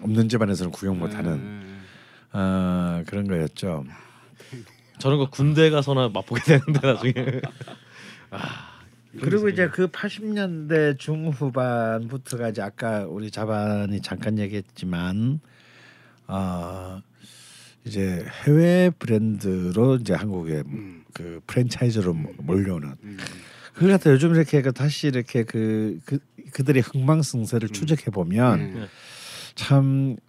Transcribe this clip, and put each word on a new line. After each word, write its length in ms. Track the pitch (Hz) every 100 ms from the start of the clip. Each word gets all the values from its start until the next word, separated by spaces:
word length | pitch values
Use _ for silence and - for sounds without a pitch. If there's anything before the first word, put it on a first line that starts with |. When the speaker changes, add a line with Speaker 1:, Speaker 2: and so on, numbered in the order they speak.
Speaker 1:
없는 260 | 107 110 113
집안에서는 420 | 113 104 90 90
구경 260 | - 98 90
못하는, 600 | 82 - 85 76 64 -
Speaker 2:
네. 800 | 95 98 95 - - - _ 101
Speaker 1:
어, 640 | 95 95 90 90 87 85 82
그런 200 | 101 101
거였죠. 560 | 87 78 - 98 80 67 - - - - - - 123 - _ _ -
Speaker 3:
저런 200 | 131 147
거 100 | 135
군대 380 | - 143 151 160
가서나 380 | 151 139 135 123
맛보게 320 | 98 - 117
되는데, 380 | - 143 156 147 139
나중에. 260 | 113 127 120 127 127 135 - - - - - - - -
아, 380 | 98 - - - - - _ _ -
Speaker 1:
그리고 300 | 139 208 208
이제 180 | 175 175
Speaker 3:
그런 40 |
Speaker 1:
그 140 | - 185
팔십 360 | - 208 202
년대 720 | 214 208 190 160 151 160 151 135
중후반부터가 1500 | - 156 160 135 143 127 127 120 113 113 113 135 - 120 117
이제 140 | 107
아까 420 | 101 - 117 107 95
우리 240 | 92 107
자반이 720 | 101 110 107 104 104 101 98
잠깐 380 | - 92 107 107
얘기했지만, 1000 | 101 104 - - 90 87 90 101 120 151 _ _ _ - - - _ _ -
어, 760 | 95 95 90 85 92 92 95 - _ - - - - - _
이제 400 | 117 104 95 87 110 -
해외 460 | 143 151 170 180 180 -
브랜드로 960 | 117 110 110 101 101 92 90 98 127 131
이제 180 | 104
한국에 480 | 85 104 92 80 76 69
Speaker 2:
음. 380 | 73 101 85 -
Speaker 1:
그 280 | - 85 82 -
프랜차이즈로 680 | 127 123 - 120 110 90
Speaker 2:
음. 140 | 82 73 -
Speaker 1:
몰려오는. 560 | 71 95 98 85 73 67
Speaker 2:
음. 160 | 104 98 - 92 - - -
Speaker 1:
그걸 160 | - 180
갖다 200 | 196 160
요즘 240 | 131 165
이렇게 280 | 165 151 147
그 100 | 131
다시 360 | 120 147 143 147
이렇게 340 | 127 117 123
그, 560 | 110 113 110 107 107 80 -
그, 120 | 139 _ - -
그들의 280 | - 135 135
흥망성쇠를 840 | - 135 131 156 143 123 107 117 107
Speaker 2:
음. 40 |
Speaker 1:
추적해 380 | 104 156 156 -
보면 480 | 98 85 104 123 90
Speaker 2:
네. 220 | 98 92
Speaker 3:
네. 60 | 101 - - - - - - -
Speaker 1:
참 600 | - 139 135 135 135 110